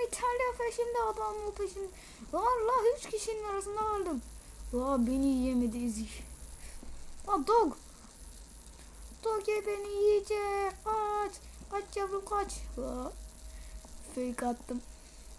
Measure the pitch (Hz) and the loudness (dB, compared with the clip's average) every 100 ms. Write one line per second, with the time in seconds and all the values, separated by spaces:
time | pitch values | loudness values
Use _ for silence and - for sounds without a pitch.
0 | 480 - 508 494 508 466 466 453 480 480 | -2 0 2 4 4 4 -2 2 2 4
1 | 453 440 427 427 415 403 392 381 392 - | 2 2 -2 -2 -4 -2 -2 -2 -6 -8
2 | - - 233 320 453 494 440 508 440 571 | -16 -14 -4 2 4 6 6 6 6 4
3 | - 427 427 440 415 392 392 415 440 415 | 0 -4 -2 -2 -2 -2 -2 0 0 2
4 | 359 277 - - - - - 247 262 269 | 0 -2 -4 -14 -16 -12 -4 0 2 4
5 | 240 262 269 262 254 247 240 233 240 214 | 4 6 6 6 4 4 4 2 -2 -2
6 | 220 - - - - - - - - - | -4 -8 -12 -12 -12 -12 -10 -10 -8 -8
7 | - - - 392 269 466 370 - - - | -8 -8 0 0 6 6 6 2 -12 -16
8 | - - - - - - - - - - | -18 -14 -14 -14 -16 -16 -16 -16 -16 -14
9 | - - 440 440 403 427 415 415 403 403 | -14 -4 0 0 2 0 0 -2 -2 4
10 | 415 415 403 415 403 403 392 370 - 440 | 8 6 4 0 2 2 0 -2 -2 0
11 | 415 415 415 - - - - 403 403 - | 2 0 0 -4 -14 -14 -6 -6 -4 -2
12 | 392 392 392 415 392 - - - 254 247 | -2 -2 0 -2 0 -4 -8 -6 -4 -4
13 | 254 - - - - - - - - - | -6 -8 -14 -14 -14 -14 -14 -14 -12 -14
14 | - - 247 240 247 240 - 247 - - | -8 -4 -2 0 -2 -2 -4 -6 -6 -16
15 | - - - | -16 -16 -16